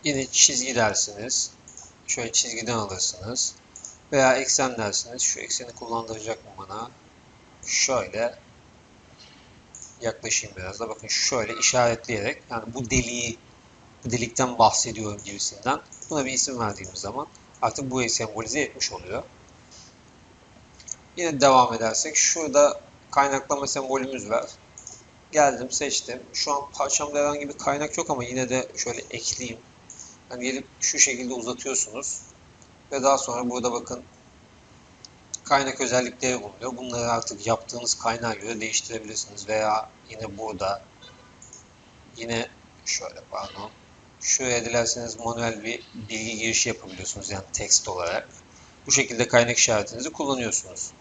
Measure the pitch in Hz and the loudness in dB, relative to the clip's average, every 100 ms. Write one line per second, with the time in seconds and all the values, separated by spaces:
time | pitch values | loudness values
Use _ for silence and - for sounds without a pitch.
0 | 147 139 131 - - 131 127 120 - 117 | 0 0 0 6 6 4 0 4 4 4
1 | - 101 113 - - - - - - - | -2 -4 -4 -2 -2 -8 -20 -20 -20 -20
2 | - - 113 - 123 110 117 117 104 92 | -6 -4 0 0 0 -2 -2 -2 -2 -2
3 | - 92 98 127 - - - - - - | -4 -4 -8 -4 -4 -4 -20 -18 -18 -20
4 | - 143 131 127 131 - 131 120 107 95 | -2 4 6 6 2 2 2 0 -2 -2
5 | 117 123 - - 117 - 123 117 117 117 | -4 -2 -2 -2 -4 -6 -6 -14 -4 -4
6 | 113 110 107 110 104 95 95 101 120 - | -4 -8 -6 -8 -8 -16 -12 -10 -10 -14
7 | - - - - - - - - - 127 | -20 -20 -20 -20 -20 -18 -4 0 2 2
8 | 92 101 120 - - - - - - - | 0 -2 -2 -4 -20 -20 -20 -20 -20 -20
9 | - - - - - - - - - - | -20 -20 -20 -20 -20 -20 -20 -20 -20 -6
10 | 117 110 113 - - - 92 101 113 107 | -6 -4 -2 -2 -2 -10 -10 -6 -8 -8
11 | - - - 135 110 - - 127 120 113 | -4 0 2 0 -2 2 2 6 4 4
12 | - 113 104 151 - 117 110 120 120 131 | -2 -2 -2 -4 -6 -8 -6 -6 2 2
13 | 120 120 117 113 - - - - - - | 2 -2 -4 -6 -14 -20 -20 -20 -20 -12
14 | 123 113 117 - 127 120 110 - 123 107 | -4 -2 -2 0 0 6 6 6 -2 -4
15 | 107 101 - 101 - - 123 147 - - | -6 -6 -10 -6 -6 -4 -2 -2 -4 -20
16 | - 156 131 131 - 127 110 98 92 - | -6 -2 -2 0 -2 0 -2 -4 -10 -8
17 | 98 120 147 - - - 117 107 135 127 | -6 -6 -8 -14 -20 -2 -2 0 -2 0
18 | 120 - 110 107 113 131 135 131 - 95 | 0 0 -2 -4 -4 -2 -2 -2 -6 -6
19 | 90 113 - - - - - - - - | -8 -8 -8 -18 -20 -20 -20 -20 -20 -20
20 | - - - - - - - - - - | -20 -20 -20 -20 -20 -20 -20 -20 -14 -14
21 | - - 175 143 139 131 123 113 113 110 | -12 -2 -2 6 10 10 8 4 0 0
22 | 160 151 - 170 156 135 147 - - - | 0 4 4 2 4 8 8 6 -10 -20
23 | - - 139 135 - 143 139 143 131 135 | -2 4 4 2 0 -2 0 -2 0 -2
24 | 131 131 101 110 - - - - - - | -2 -6 -2 -2 -2 -12 -20 -20 -18 -20
25 | - - - 147 143 120 127 - 143 - | -20 -20 -2 4 6 4 -4 -2 0 -2
26 | - 123 - - - 143 147 - 139 - | -4 -10 -8 -4 0 -2 -4 -4 0 0
27 | 147 147 147 147 143 - - 143 151 - | 0 2 2 2 -6 -4 -2 0 -2 -2
28 | 165 139 120 127 123 131 - - - 117 | -2 -2 -2 -2 2 0 -2 -4 -4 -4
29 | - 117 - - 123 113 - - - - | -6 -6 -4 -4 -6 -10 -14 -20 -20 -20
30 | - - - 123 123 131 127 - - 151 | -20 -20 -14 -6 -4 -4 -8 -2 0 4
31 | 139 123 127 123 113 127 143 123 - 110 | 4 4 -4 -4 -4 -6 -2 -2 -2 -6
32 | 135 - - - - - - - - 139 | -8 -8 -12 -20 -20 -20 -20 -20 -6 2
33 | 135 135 - 123 123 123 120 120 120 123 | 4 4 2 -2 -2 0 0 -2 -6 -10
34 | 127 - - - - - - - - - | -12 -20 -20 -20 -20 -20 -20 -20 -20 -20
35 | - - - - - 139 135 131 131 123 | -20 -20 -12 -12 2 2 4 0 2 2
36 | 123 - 127 123 104 - 120 123 127 120 | 2 -2 0 0 -4 -8 -8 -6 -6 -2
37 | 117 117 110 104 107 113 - 120 120 - | 0 0 0 -6 0 0 -2 -6 -2 0
38 | 117 117 120 107 104 110 110 107 - 113 | 0 0 -2 -4 -6 -4 -2 -2 -4 -8
39 | 107 107 - 104 104 107 107 110 110 - | -6 -8 -8 -12 -2 0 2 2 -2 -14
40 | - 110 110 98 110 98 98 101 - - | -18 -12 -10 -8 -8 -2 -2 -2 -6 -20
41 | - - - - - - - - - - | -20 -20 -20 -20 -20 -20 -20 -20 -20 -20
42 | - 110 117 117 123 - - - - - | -20 -12 -4 -2 -4 -10 -20 -14 -6 -4
43 | - - - 98 101 98 101 - - - | -6 -14 -10 -8 -8 -10 -14 -14 -20 -20
44 | - - - - 131 120 113 117 117 123 | -20 -8 0 2 4 2 2 2 2 0
45 | 117 113 117 117 117 110 107 120 - - | -4 -6 -4 0 -2 -2 -6 -6 -8 -12
46 | 104 110 110 110 113 110 120 110 98 92 | -8 -6 -4 -2 0 2 2 -2 -6 -10
47 | 95 104 98 98 98 - 104 - - 90 | -8 -8 -6 -8 -6 -8 2 2 2 -2
48 | 85 101 - - - - - - - 113 | 0 -2 -4 -20 -20 -20 -20 -16 2 4
49 | 120 120 120 123 117 120 - 107 101 113 | 4 0 6 6 6 4 4 4 0 -4
50 | 135 151 143 131 117 104 - - - - | -8 -4 -2 0 0 -2 -6 -10 -12 -12